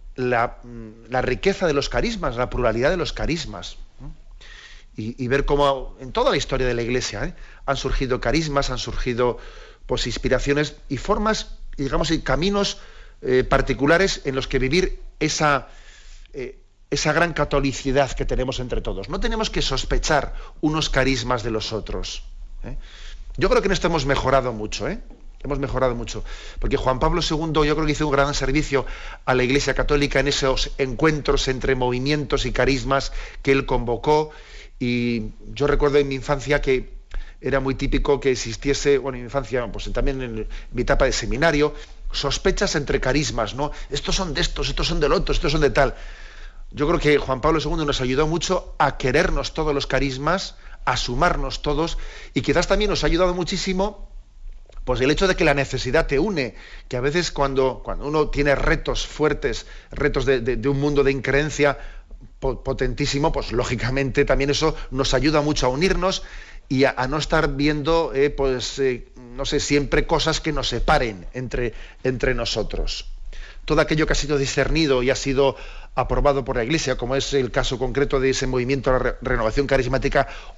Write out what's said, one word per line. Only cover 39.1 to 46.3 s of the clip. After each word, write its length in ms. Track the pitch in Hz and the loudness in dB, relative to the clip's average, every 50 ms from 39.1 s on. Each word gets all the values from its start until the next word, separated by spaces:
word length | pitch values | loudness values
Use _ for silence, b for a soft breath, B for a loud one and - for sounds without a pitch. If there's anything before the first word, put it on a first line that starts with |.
| 131 | -6
en 60 | 120 123 | -6 -8
mi 40 | |
infancia, 420 | 117 107 139 131 - 131 127 120 107 | -4 -4 -4 -4 -2 -2 -2 -2 -2
pues 200 | - 101 - 107 98 | -6 -6 -6 -4 -2
también 280 | 123 120 139 135 131 | 0 0 0 0 -2
en 260 | 127 120 113 110 107 - B B B B | -4 -6 -6 -6 -6 -6 B B B B
mi 100 | - 123 | -4 -2
etapa 240 | 117 120 139 - 143 | 2 2 4 4 4
de 60 | 127 | 4
seminario, 640 | 110 - 120 104 110 127 156 165 151 147 147 147 147 B B B B B B - | 2 0 -2 -2 0 2 2 4 4 4 2 2 0 B B B B B B -6
sospechas 640 | - - - 139 135 - - 196 180 - 208 185 - | -4 -2 -2 -2 -2 0 0 0 2 2 0 0 0
entre 240 | 160 139 - 135 131 | -2 -2 0 0 0
carismas, 520 | 123 131 131 147 151 113 113 123 110 101 98 | 2 2 2 2 0 0 0 -2 -2 -2 -2
¿no? 180 | 127 147 143 B B B B | -4 -4 -4 B B B B
Estos 260 | - 147 - - - | -6 -6 -2 -2 0
son 180 | - 190 170 143 | 0 0 -2 -2
de 80 | 170 | -2
estos, 280 | 160 - - - 139 127 | -2 -2 -2 -2 -4 -2
estos 180 | 139 - 151 | -2 -2 -2
son 120 | 143 165 - | 0 0 2
del 120 | 143 135 | 2 2
otro, 220 | 160 190 - - 143 | 2 2 2 2 0
estos 180 | - - 156 | 0 2 2
son 100 | 143 165 | 2 4
de 80 | 147 135 | 4 4
tal. 260 | 104 151 139 120 - B B B B B B B | 4 4 4 2 2 B B B B B B B